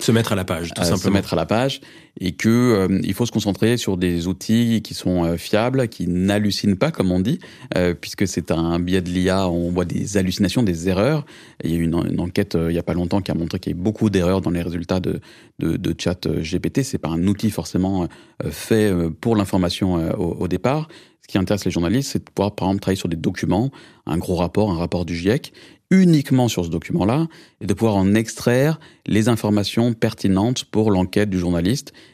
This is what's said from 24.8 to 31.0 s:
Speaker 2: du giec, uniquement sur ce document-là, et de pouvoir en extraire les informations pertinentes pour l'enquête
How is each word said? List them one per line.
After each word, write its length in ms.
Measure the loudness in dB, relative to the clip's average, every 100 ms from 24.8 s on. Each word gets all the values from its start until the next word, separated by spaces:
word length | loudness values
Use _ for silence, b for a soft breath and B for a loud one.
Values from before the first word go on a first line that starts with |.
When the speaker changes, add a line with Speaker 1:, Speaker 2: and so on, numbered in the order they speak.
| -2 -2 -4
Speaker 2:
du 120 | -2
giec, 360 | 0 0 -2 -20 B B 2
uniquement 580 | 6 6 6 4 2 2
sur 160 | 0
ce 60 | -2
document-là, 580 | -4 -2 0 0 0 -2 B B B
et 40 | -4
de 80 |
pouvoir 220 | 0 2 2
en 180 | 4
extraire 640 | 2 0 -2 0 2 2 0 B B -2
les 200 | 2 2
informations 640 | 2 2 0 0 0 0
pertinentes 720 | 2 -2 0 0 2 2 -2 -4
pour 260 | 0 2
l'enquête 400 | 2